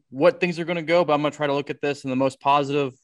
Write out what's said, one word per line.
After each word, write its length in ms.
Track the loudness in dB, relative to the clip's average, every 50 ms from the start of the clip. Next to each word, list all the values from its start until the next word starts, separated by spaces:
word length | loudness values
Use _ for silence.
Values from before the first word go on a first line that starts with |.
| _ _
what 280 | -4 2 2 2 2 2
things 220 | 0 -4 -2 -4
are 40 | -6
gonna 180 | -6 -6 -6 -2
go, 220 | 2 2 2 4
but 80 | 2 2
I'm 100 | 0 0
gonna 120 | -2 -2
try 140 | -2 -2 -2
to 60 | -2
look 160 | -2 -4 -6
at 100 | -6 -4
this 240 | -4 -4 -4 -4 -6
in 60 | -4
the 120 | -2 0 0
most 140 | -2 -2 -2
positive 540 | 0 2 2 2 2 0 0 -2 -2 -2 -6 _